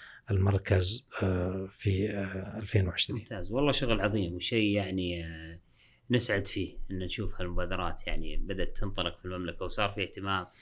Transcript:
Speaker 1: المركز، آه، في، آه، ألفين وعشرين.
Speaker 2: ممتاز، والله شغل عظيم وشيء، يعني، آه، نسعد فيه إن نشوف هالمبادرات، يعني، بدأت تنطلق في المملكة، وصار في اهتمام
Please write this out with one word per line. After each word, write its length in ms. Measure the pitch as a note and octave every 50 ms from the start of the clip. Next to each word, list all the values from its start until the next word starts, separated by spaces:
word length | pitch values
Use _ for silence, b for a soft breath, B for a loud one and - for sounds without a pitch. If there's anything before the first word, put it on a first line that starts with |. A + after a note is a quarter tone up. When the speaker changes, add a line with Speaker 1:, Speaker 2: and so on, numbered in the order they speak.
| B B B B B -
Speaker 1:
المركز، 760 | G2+ F#2 F#2+ G2 G2 F#2+ - - G2+ F#2 F#2 F#2+ - - - _ - - G2+
آه، 440 | F#2+ F#2 F2+ F2+ F#2 F#2 F#2+ F#2+ F#2+ -
في، 320 | - - G2 F2+ F#2 G#2 G#2
آه، 460 | G#2 G2+ F#2+ F#2+ F#2 F#2+ F#2 G2+ G#2+
ألفين 300 | G#2+ G#2 - - G2+ F2+
وعشرين. 320 | E2+ - - - - - -
Speaker 2:
ممتاز، 320 | - - - F#2+ E2+ F2+
والله 200 | A2 C3 D3 C#3+
شغل 300 | B2+ - C#3 A2+ A2 G#2
عظيم 320 | G2 G#2 G#2 G#2+ F#2 E2+ F2+
وشيء، 420 | F2+ - - A#2+ A2+ G#2+ G#2 G2+
يعني، 500 | G#2 F#2+ F#2+ F#2 F#2+ F2+ F2 F2 E2+ E2
آه، 340 | E2 E2 D#2+ D#2+ E2 E2+ - - b b b b b b b b -
نسعد 360 | A#2+ A#2 - - G#2 G2 F#2+
فيه 300 | - - G2+ F2+ - - - - -
إن 80 | G2 F#2
نشوف 420 | F#2 F2+ - - G2+ F2+ - -
هالمبادرات، 680 | F#2 F2 E2+ F2+ F2+ F2+ F#2 F2+ F2+ E2 D#2+ - -
يعني، 300 | F2 D#2+ D#2+ D#2+ D#2 D2+
بدأت 400 | - - F#2 F#2 - E2+ - -
تنطلق 400 | - G#2 G2 G2 F#2+ F2 E2+ - -
في 60 | -
المملكة، 400 | F2+ F#2 F2+ F2+ E2+ - - -
وصار 240 | A2+ - A2 G#2 G2+
في 140 | G2+ G#2 F#2+
اهتمام 440 | - - G2 G2 G2 F#2+ F#2 F2 B B B